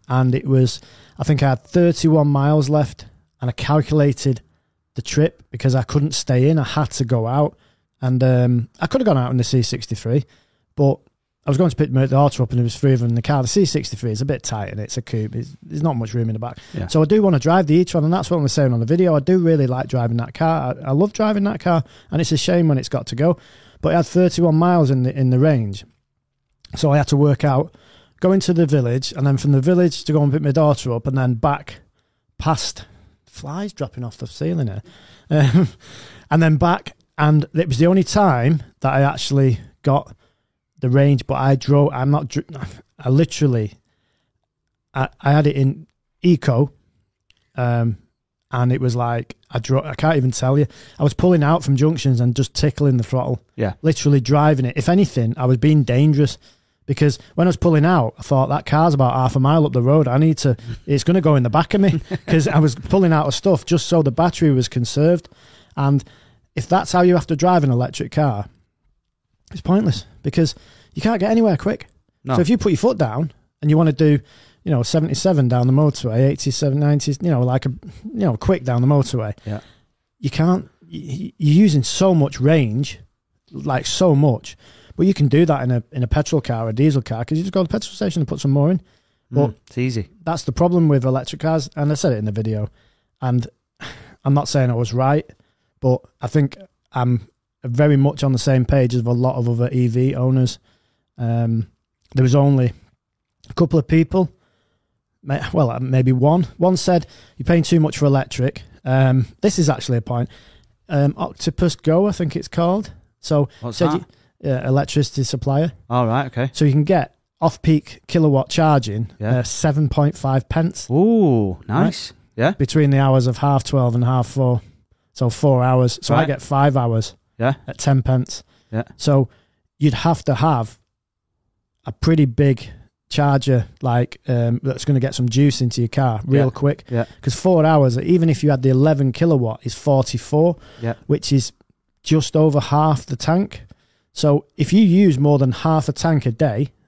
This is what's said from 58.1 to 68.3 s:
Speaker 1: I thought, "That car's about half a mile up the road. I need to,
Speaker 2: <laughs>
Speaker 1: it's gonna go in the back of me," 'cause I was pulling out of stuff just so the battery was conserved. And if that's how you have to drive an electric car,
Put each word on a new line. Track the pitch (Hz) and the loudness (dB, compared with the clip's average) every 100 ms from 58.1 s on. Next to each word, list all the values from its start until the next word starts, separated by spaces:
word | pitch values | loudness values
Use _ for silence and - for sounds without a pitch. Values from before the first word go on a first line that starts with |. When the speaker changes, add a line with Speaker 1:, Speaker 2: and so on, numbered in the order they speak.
| - | -6
Speaker 1:
I | |
thought, | - 135 131 | -4 -2 0
"That | 143 - | -2 -2
car's | 151 165 143 | 2 2 2
about | 127 | 2
half | 127 127 139 | 2 0 0
a | |
mile | 131 160 151 | 2 2 2
up | |
the | 127 | 0
road. | 120 151 135 | 2 2 2
I | 127 | 2
need | 160 151 | 2 2
to, | 143 120 120 | 0 -2 -6
Speaker 2:
<laughs> | 113 - | -14 -4
Speaker 1:
it's | 143 | -2
gonna | - 185 | 2 2
go | 160 143 | 2 2
in | |
the | 120 | 2
back | 151 165 208 | 0 0 2
of | |
me," | 196 160 - 185 - | 2 0 -4 -10 0
'cause | 165 147 | 0 2
I | 151 | 2
was | 151 | 2
pulling | 120 - 190 180 | 0 -2 0 2
out | 160 151 | 2 -2
of | - | -2
stuff | 196 170 - | 0 -2 0
just | 175 - | -2 0
so | 170 | 0
the | 139 | 0
battery | 120 170 - 160 | 0 -2 0 0
was | 131 120 | 2 0
conserved. | 127 117 - 156 175 - _ _ - _ - | -4 -4 0 0 0 -4 _ _ -20 _ -4
And | 139 139 - _ _ _ _ - | 0 0 -2 _ _ _ _ -10
if | 120 | -2
that's | 190 - | -2 0
how | 180 | 2
you | 180 175 | 4 2
have | - | 0
to | 156 | -2
drive | 180 180 | 2 2
an | 143 | 2
electric | 120 120 - - | 0 -2 -6 -6
car, | - 147 | -2 -2